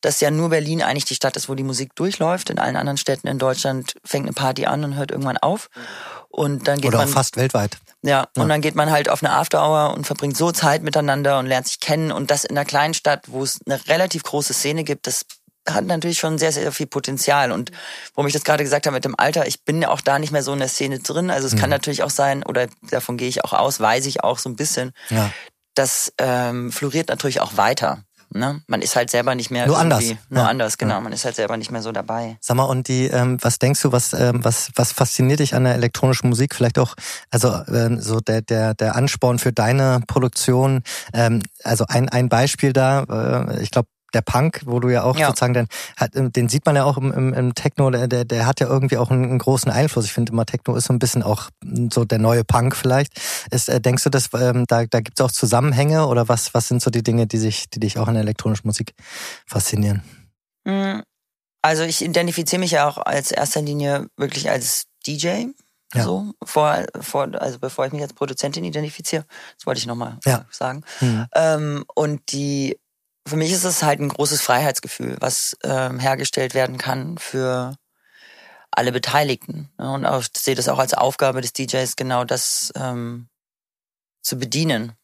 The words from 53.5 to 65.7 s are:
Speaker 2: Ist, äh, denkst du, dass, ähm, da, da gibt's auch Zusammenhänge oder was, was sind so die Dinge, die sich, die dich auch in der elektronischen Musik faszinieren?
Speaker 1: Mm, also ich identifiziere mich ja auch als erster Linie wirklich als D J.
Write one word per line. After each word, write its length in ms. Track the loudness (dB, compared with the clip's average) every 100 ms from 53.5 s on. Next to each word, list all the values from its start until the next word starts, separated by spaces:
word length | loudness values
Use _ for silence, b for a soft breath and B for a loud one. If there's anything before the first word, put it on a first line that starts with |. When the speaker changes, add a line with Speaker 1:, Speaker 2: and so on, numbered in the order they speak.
Speaker 2:
Ist, 180 | -2 2
äh, 100 | 2
denkst 240 | 2 2 2
du, 40 |
dass, 200 | 2 0
ähm, 320 | 2 2 2 2
da, 180 | 2 2
da 140 | 0
gibt's 200 | -2 0
auch 100 | 0
Zusammenhänge 760 | 2 2 4 4 2 4 4 4
oder 200 | 2 2
was, 280 | 2 2 -2
was 120 | 0
sind 140 | 0
so 80 | 2
die 140 | 0
Dinge, 240 | 2 2 2
die 100 | 0
sich, 320 | 0 -2 -8
die 100 | -4
dich 200 | -4 -2
auch 80 | 0
in 80 | 0
der 80 |
elektronischen 420 | 0 -2 -2 -2 -2
Musik 280 | -4 -6 _ B B B B B
faszinieren? 560 | -4 -2 0 0 0 -4 B B _ _ _ -4
Speaker 1:
Mm, 360 | -2 -2 -4 -10 _ _ _ _ _
also 220 | 2 2
ich 180 | 0 -2
identifiziere 560 | 0 0 0 -2 -2 0
mich 100 | 2
ja 160 | 2 2
auch 100 | 0
als 320 | -2 -2 -2
erster 300 | -2 -2 -2
Linie 460 | -2 -2 0 -2 -4 -4
wirklich 320 | -4 -2 -2
als 360 | -2 -2 -4 -6 _ -8
D 80 |
J. 360 | -4 -2 -2 -4 -8 _